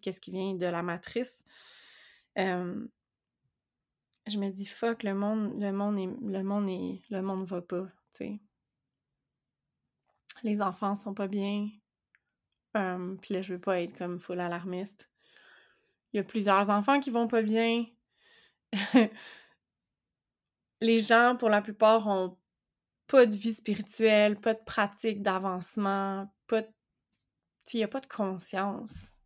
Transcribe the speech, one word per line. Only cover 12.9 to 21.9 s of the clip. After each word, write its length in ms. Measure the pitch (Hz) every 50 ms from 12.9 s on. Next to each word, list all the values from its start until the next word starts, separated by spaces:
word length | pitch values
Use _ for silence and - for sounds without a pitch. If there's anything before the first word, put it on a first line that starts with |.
| 180 185 180 180 190 190 -
puis 120 | - 202
là, 60 | 185
je 140 | 190 196 180
veux 60 | 175
pas 200 | 180 202 190 180
être 160 | 175 180 -
comme 240 | - 180 175 175 175
full 200 | - - 180 180
alarmiste. 680 | 175 175 175 170 175 190 180 180 196 202 - - - - _ _ _ _ _ - - - - - _ _ _ _ _ _ _ _ _ _ -
Il 60 | 208
y 20 |
a 40 | 196
plusieurs 440 | - - 220 196 202 196 196 202 202
enfants 300 | 202 208 202 277 277 285
qui 100 | 277 285
vont 180 | 226 233 233 226
pas 140 | 240 226 220
bien. 440 | 214 220 226 226 233 233 233 233 226 _ _ _ _ _ _ _ _ _ _ _ _ _ _ _ _ -
<laughs> 380 | 190 202 - - 254 214 - - - - - - - - _ _ _ _ _ _ _ _ _ _ _ _ _ _ _ _ _ _ _ _ _ _ _ _ _ _ _
Les 180 | 226 226 226 226
gens, 380 | 214 214 233 233 240 247 247 240
pour 100 | 247 220
la 140 | 214 208 208
plupart, 440 | 220 208 - 220 214